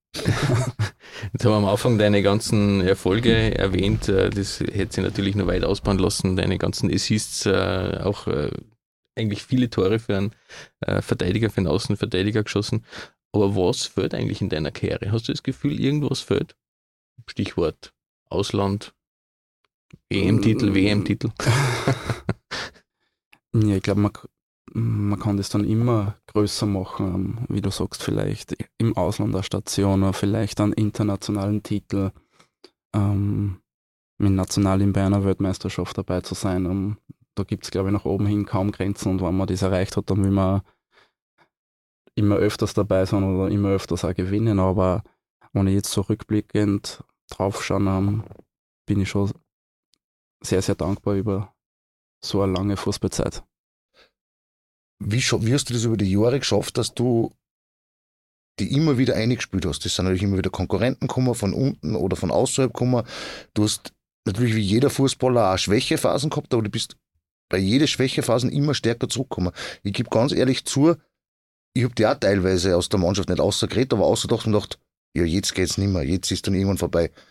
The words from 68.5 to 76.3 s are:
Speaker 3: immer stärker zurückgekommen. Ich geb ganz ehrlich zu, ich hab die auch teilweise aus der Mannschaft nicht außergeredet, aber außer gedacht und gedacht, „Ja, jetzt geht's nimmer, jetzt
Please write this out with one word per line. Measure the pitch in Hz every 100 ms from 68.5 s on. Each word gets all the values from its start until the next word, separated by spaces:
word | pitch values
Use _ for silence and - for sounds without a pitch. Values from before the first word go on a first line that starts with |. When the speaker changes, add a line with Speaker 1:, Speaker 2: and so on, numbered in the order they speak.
Speaker 3:
immer | 143 147
stärker | 135 113 110 123
zurückgekommen. | - - - 90 - - -
Ich | 101
geb | 101 117
ganz | 110 135
ehrlich | - 127 127 -
zu, | 135 156 165 _ _ _ _ _ _ _
ich | -
hab | 120 -
die | 107
auch | 147
teilweise | 98 101 90 92 95 87
aus | 87
der | 101
Mannschaft | 87 101 87
nicht | 85
außergeredet, | 82 - 110 101 135
aber | 113 -
außer | 110 -
gedacht | 117 110
und |
gedacht, | 104 - - _ _ _ -
„Ja, | 87
jetzt | 90 -
geht's | - 87 -
nimmer, | 98 90
jetzt | 69 92 -